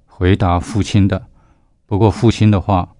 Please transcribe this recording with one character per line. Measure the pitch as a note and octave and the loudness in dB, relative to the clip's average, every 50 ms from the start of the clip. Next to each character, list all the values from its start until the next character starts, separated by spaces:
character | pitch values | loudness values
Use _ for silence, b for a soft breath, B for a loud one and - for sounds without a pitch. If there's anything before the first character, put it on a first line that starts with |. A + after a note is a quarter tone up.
| _ | _
回 | _ _ - F2+ F2+ G2 | _ _ -4 0 0 0
答 | G2+ G#2 F2+ F2 F2 | 2 0 0 0 -2
父 | E2 - - G#2 F#2+ | -4 -4 -4 -4 -4
亲 | - - G#2+ G2 G2+ | 0 0 0 0 0
的， | F#2+ F#2 - - _ _ _ _ _ _ _ _ _ _ _ | 0 -4 -8 -12 _ _ _ _ _ _ _ _ _ _ _
不 | - G#2 G2 | -8 -4 0
过 | A2 G#2+ | 0 0
父 | F#2 - A#2 A#2 | 0 0 0 0
亲 | G#2 - G#2+ G#2+ | 0 2 2 2
的 | G#2 F#2+ | 2 0
话 | - - G2+ F2+ F2+ - - _ | 0 0 -2 -2 -2 -4 -10 _